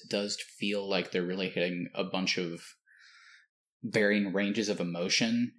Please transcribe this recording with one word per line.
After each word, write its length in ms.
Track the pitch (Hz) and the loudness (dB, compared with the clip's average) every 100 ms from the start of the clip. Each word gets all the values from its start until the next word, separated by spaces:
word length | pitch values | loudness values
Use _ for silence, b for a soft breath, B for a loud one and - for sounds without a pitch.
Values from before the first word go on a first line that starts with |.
| - | -4
does 280 | 104 104 - - - | -2 -2 -6 -10 -4
feel 320 | 101 101 98 | -2 0 0
like 220 | 95 90 | 0 0
they're 100 | 95 | 0
really 280 | 90 92 92 | 0 -2 -2
hitting 380 | 95 90 87 90 - | 0 0 0 -4 -4
a 80 | 92 | -2
bunch 320 | 92 95 - | -2 0 -2
of 240 | 87 85 - - _ b b b b b b _ _ _ | -2 -6 -12 -20 _ b b b b b b _ _ _
varying 500 | 113 110 101 104 101 | 0 4 6 6 2
ranges 360 | 95 101 104 104 | 2 0 0 0
of 100 | 87 | 0
emotion. 720 | 87 85 92 - 113 120 120 | -2 -2 0 2 2 2 0